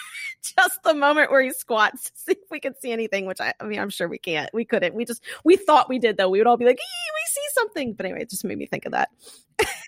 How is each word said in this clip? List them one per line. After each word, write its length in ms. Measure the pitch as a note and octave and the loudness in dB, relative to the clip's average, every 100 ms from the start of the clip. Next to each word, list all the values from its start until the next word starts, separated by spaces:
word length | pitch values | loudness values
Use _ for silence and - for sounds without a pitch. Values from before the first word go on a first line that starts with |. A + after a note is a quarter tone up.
| C6 | -14
<laughs> 380 | - - - | -12 -12 -12
just 400 | - - F4+ - | -2 2 2 2
the 100 | E4+ | 0
moment 380 | D4 C#4+ D4+ - | 2 4 4 4
where 100 | C4+ | 4
he 100 | C4 | 2
squats 600 | C4 - A3 G#3 - - | -4 -4 0 0 -2 -12
to 0 | - | -12
see 160 | - | -4
if 180 | F#4+ _ | -4 _
we 80 | - | -10
could 180 | C#4 C4 | -8 -8
see 100 | C4 | -6
anything, 340 | A3+ A3 G3 F#3 | -4 -4 -4 -4
which 140 | F#3 | -6
I, 140 | A2 - | -6 -6
I 20 | |
mean, 160 | G#3+ G#3 | -8 -6
I'm 100 | G3+ | -6
sure 200 | - E3+ | -4 -6
we 80 | - | -6
can't. 320 | - D#3 C#3 | -6 -4 -4
We 120 | A3+ A#3 | -6 -2
couldn't. 280 | G#3 F3 | 0 0
We 120 | G#3+ A#3 | -2 -8
just, 180 | A#3 - - D#4 | -8 -14 0 4
we 100 | G4 | 6
thought 320 | - D4+ - | 6 4 4
we 120 | B3+ | 2
did, 180 | A3+ G3+ | 0 2
though. 120 | F#3 | 2
We 100 | F#3+ | 4
would 80 | A#3 | 4
all 100 | A#3+ | 6
be 80 | A#3+ | 4
like, 120 | B3 | 2
"Ee, 340 | F5+ F5 E5+ | -2 -8 -6
we 180 | D#5 E5 | -6 -4
see 100 | C#5+ D5 | -6 -2
something." 400 | C5+ G#4+ E4 B3 | -2 -2 -4 -6
But 140 | G#3 F#3 | -6 -6
anyway, 160 | F3+ | -6
it 60 | A#3 | -8
just 140 | F#3+ | -8
made 140 | F#3+ - | -8 -8
me 80 | C#2 | -6
think 200 | - - | -8 -4
of 60 | |
that. 180 | B1 - _ - - _ - | -2 -2 _ -20 -20 _ -4
<laughs> 60 | - - | -4 -4